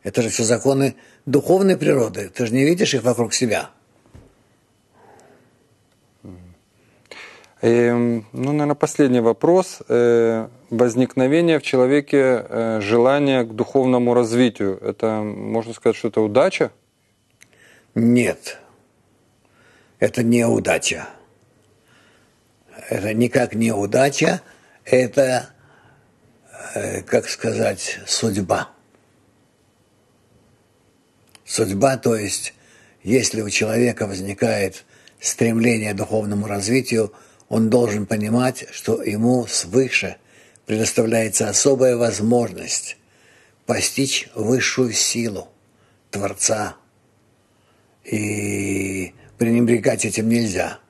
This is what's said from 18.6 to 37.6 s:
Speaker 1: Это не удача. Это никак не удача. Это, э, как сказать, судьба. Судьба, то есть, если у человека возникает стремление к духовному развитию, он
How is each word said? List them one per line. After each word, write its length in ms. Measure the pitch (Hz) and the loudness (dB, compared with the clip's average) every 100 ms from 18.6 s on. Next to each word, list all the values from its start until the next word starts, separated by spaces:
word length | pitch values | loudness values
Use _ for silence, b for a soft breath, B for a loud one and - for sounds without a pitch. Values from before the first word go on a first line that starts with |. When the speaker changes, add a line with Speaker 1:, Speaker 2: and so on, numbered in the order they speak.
| - _ _ _ _ _ _ _ b b b b b b | -20 _ _ _ _ _ _ _ b b b b b b
Speaker 1:
Это 220 | 104 - | -2 0
не 240 | 113 120 117 | 2 2 2
удача. 640 | 110 95 - - - - - _ _ _ _ _ _ b b b b b b _ _ _ - - | 0 0 -2 -2 -6 -12 -18 _ _ _ _ _ _ b b b b b b _ _ _ -20 -8
Это 240 | - 101 | -6 -2
никак 420 | 113 120 131 123 107 | 0 2 2 0 0
не 160 | 113 | 0
удача. 720 | 101 101 123 139 139 160 180 b b b b - | 0 0 2 2 2 0 0 b b b b 2
Это, 640 | 127 123 143 131 127 - _ b b b b b _ _ _ _ - - - | 2 2 2 2 0 -4 _ b b b b b _ _ _ _ -20 -12 -8
э, 260 | 95 95 | -8 -8
как 260 | 92 117 - | 0 -2 -2
сказать, 720 | - 113 110 107 98 - - - | -6 -4 -2 -2 -2 -8 -10 -6
судьба. 640 | - 113 98 90 98 - _ _ _ _ _ _ _ _ _ _ _ _ _ _ _ _ _ _ _ _ _ _ _ _ _ _ _ | -2 -2 -2 -2 -2 -4 _ _ _ _ _ _ _ _ _ _ _ _ _ _ _ _ _ _ _ _ _ _ _ _ _ _ _
Судьба, 540 | - - 107 98 135 127 | -10 -4 -2 0 0 0
то 180 | 120 110 | -2 -2
есть, 380 | 101 - - b b b b b | -4 -8 -10 b b b b b
если 380 | 92 123 110 110 | 0 0 0 -4
у 80 | 104 | -4
человека 560 | - 110 117 120 113 104 | -2 -2 0 0 0 -6
возникает 800 | 95 98 98 120 107 95 - _ b b b | -6 -10 -2 -2 0 -4 -6 _ b b b
стремление 720 | - - 117 113 120 113 107 | -8 0 0 2 0 0 -4
к 20 | 98 | -6
духовному 500 | 104 110 104 101 104 | -4 -2 -2 -4 -4
развитию, 640 | 101 98 127 120 113 104 b b b _ | -6 0 0 0 -2 -2 b b b _
он 200 | 113 | 0